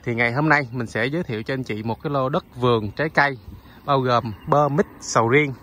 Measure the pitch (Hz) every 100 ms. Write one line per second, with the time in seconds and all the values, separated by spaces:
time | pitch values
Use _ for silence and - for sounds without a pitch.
0 | - 117 120 123 156 147 131 123 113 110
1 | 120 160 175 110 117 135 127 107 110 110
2 | 156 143 131 160 - - 123 117 104 -
3 | 156 156 143 127 - - - - - 139
4 | 127 120 113 104 - 143 147 143 214 -
5 | - 131 113 139 147 123